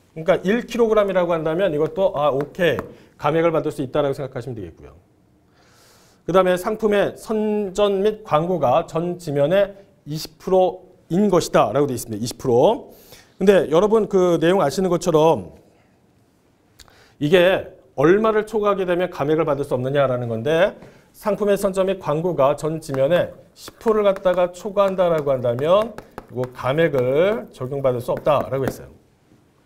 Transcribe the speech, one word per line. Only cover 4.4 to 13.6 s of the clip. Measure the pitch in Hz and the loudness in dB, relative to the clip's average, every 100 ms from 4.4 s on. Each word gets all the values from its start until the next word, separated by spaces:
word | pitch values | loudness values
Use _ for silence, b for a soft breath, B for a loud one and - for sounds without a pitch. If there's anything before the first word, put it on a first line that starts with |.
| 123 110 | -12 -12
되겠고요. | 87 - - 82 _ _ _ _ _ b b b b b b b - | -14 -18 -20 -20 _ _ _ _ _ b b b b b b b 0
그다음에 | 185 185 180 | 2 4 0
상품의 | 220 214 214 202 156 - | -2 -2 0 2 0 -4
선전 | - 220 214 208 202 190 208 196 | -6 -4 -2 -2 -4 0 0 2
및 | 208 214 | -2 -4
광고가 | - 151 170 180 151 151 165 | -2 -2 0 0 2 2 0
전 | 165 175 175 | -4 -6 -6
지면의 | 160 143 143 196 190 202 B _ - | -4 -2 2 2 0 -6 B _ -10
이십 | 151 - _ | -10 -10 _
프로인 | - 185 180 - - _ - 170 208 | 0 2 2 -2 -16 _ -4 0 2
것이다 | 175 - 175 120 | 2 2 2 2
라고 | 131 151 | 2 0
돼 | |
있습니다. | 120 - 104 | -2 -8 -8
이십 | 117 - | -8 -6
프로. | 131 120 170 247 - B B B B B | 0 4 4 2 -6 B B B B B
근데 | 190 185 | 4 4